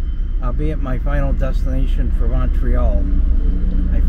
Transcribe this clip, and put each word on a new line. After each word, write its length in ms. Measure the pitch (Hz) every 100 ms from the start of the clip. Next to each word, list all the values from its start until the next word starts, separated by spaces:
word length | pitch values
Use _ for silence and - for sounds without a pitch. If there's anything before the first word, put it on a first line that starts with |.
| - - - -
I'll 100 | 127
be 180 | 123 151
at 80 | 151
my 200 | 139 -
final 340 | 143 147 139
destination 800 | 127 131 - - 147 127 - -
for 160 | - -
Montreal. 760 | - - - - - - - - - - - - - - - -
I 80 | -